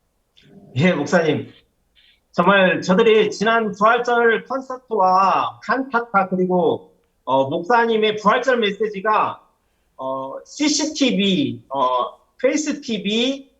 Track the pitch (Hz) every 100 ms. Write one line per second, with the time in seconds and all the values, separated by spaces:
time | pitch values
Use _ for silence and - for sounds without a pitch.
0 | _ _ _ _ _ - - 123 180 147
1 | 143 180 160 120 - - _ _ _ _
2 | _ _ _ - 180 196 185 151 - 185
3 | 220 214 - - 208 226 214 185 214 240
4 | 240 240 233 208 - 262 262 254 - 214
5 | 185 185 190 151 123 - - 254 262 233
6 | 233 196 185 185 180 180 156 113 - _
7 | _ _ - 135 139 175 170 240 233 220
8 | 214 - 196 247 262 240 208 196 214 196
9 | 208 208 131 - _ _ _ _ _ -
10 | 131 135 135 135 - - 302 311 302 -
11 | 262 185 196 170 123 117 - 135 127 123
12 | - - _ - 262 302 302 - - 208
13 | 190 220 254 277 -